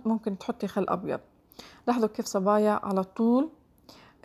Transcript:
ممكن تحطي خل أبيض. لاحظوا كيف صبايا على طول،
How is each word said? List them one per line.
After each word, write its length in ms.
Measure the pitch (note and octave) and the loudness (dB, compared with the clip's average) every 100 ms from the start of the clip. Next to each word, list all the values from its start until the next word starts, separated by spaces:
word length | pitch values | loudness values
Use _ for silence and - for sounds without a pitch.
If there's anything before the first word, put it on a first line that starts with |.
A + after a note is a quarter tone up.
| A3 | -2
ممكن 320 | A3 G#3+ F#3+ | -2 -2 -6
تحطي 300 | - - G3 | -8 -6 -4
خل 180 | G#3 F#3 | -2 -2
أبيض. 300 | F#3 E3+ C#3 - _ _ - - - - | -2 -4 -8 -10 _ _ -20 -20 -10 -2
لاحظوا 200 | B3 G#3+ | 0 0
كيف 180 | G#3+ A3 | -2 -4
صبايا 540 | G3+ F#3+ G#3 G#3+ G#3 | 0 2 4 4 2
على 200 | - F#3+ | 0 -2
طول، 460 | F#3 - A3+ B3 D#4 - _ _ - - - _ | -2 0 2 4 0 -6 _ _ -20 -20 -20 _